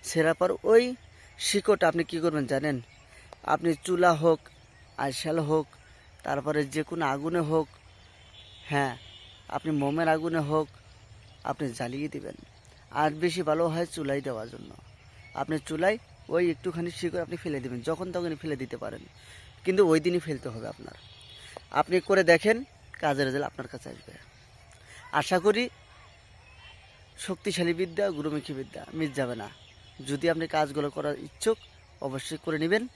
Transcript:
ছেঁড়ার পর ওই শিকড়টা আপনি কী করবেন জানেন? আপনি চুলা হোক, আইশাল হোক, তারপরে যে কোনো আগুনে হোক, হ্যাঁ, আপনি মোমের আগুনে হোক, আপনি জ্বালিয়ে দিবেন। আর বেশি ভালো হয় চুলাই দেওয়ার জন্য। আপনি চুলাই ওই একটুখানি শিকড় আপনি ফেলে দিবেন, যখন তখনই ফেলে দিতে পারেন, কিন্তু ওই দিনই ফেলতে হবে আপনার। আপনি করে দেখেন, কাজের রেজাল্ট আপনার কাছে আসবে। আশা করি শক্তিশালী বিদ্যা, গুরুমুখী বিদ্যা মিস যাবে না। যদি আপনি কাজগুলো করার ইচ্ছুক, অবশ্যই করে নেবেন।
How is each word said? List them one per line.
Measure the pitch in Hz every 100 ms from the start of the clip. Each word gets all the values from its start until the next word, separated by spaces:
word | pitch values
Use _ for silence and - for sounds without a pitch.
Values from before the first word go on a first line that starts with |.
ছেঁড়ার | - 165 160
পর | 160 - -
ওই | - 226 247 254 - - - -
শিকড়টা | - 202 202 202 165
আপনি | 165
কী | 160 165
করবেন | 165 151 127
জানেন? | 135 151 131 117 - - - - -
আপনি | - 156 165 160
চুলা | - 175 180
হোক, | 160 165 160 - - - - - -
আইশাল | 139 127 160 165
হোক, | 147 156 147 - - - - -
তারপরে | - 139 139 147
যে | 139 147
কোনো | 151 170 147
আগুনে | 139 156 175
হোক, | 151 160 143 - - - - - - - - - -
হ্যাঁ, | 143 135 120 - - - - -
আপনি | - 160
মোমের | 151 139 151 165
আগুনে | 160 165 165
হোক, | 147 156 151 - - - - - - -
আপনি | - - 143
জ্বালিয়ে | 117 120 135 151
দিবেন। | 143 - - - - - - -
আর | - 151
বেশি | 156 175 165
ভালো | 156 156 170
হয় | 160 170
চুলাই | - 143 139
দেওয়ার | 135 117 113
জন্য। | - - - - - - - -
আপনি | - 139 156
চুলাই | - 156 180 220 - - -
ওই | 165 175
একটুখানি | 160 190 165 170
শিকড় | - 175 175
আপনি | 165 170
ফেলে | 170 143
দিবেন, | 123 120
যখন | 117 160 185
তখনই | 175 175 151
ফেলে | 160 139
দিতে | 127 120
পারেন, | - - - - - - - -
কিন্তু | - 185 185
ওই | 160
দিনই | 160 175
ফেলতে | 160 135 127
হবে | 113 113
আপনার। | - 113 - - - - - - - -
আপনি | 143 151 180
করে | - 196
দেখেন, | 170 170 208 226 277 - -
কাজের | - 156 139 139
রেজাল্ট | 135 143
আপনার | - 127
কাছে | 127 135
আসবে। | 117 - - - - - - - - - - -
আশা | 156 147 185
করি | 185 208 247 - - - - - - - - - - - - - - -
শক্তিশালী | - 185 208 175 170
বিদ্যা, | 170 185 165 202
গুরুমুখী | 151 151 151 135
বিদ্যা | 135 135 - -
মিস | 156 156
যাবে | 135 127 120
না। | 101 - - - - - 131
যদি | 143 165
আপনি | 165 160
কাজগুলো | 160 151 139 147
করার | 151 147 143
ইচ্ছুক, | 151 - 220 226 - - - -
অবশ্যই | 139 131 - 156
করে | - 156
নেবেন। | 160 208 247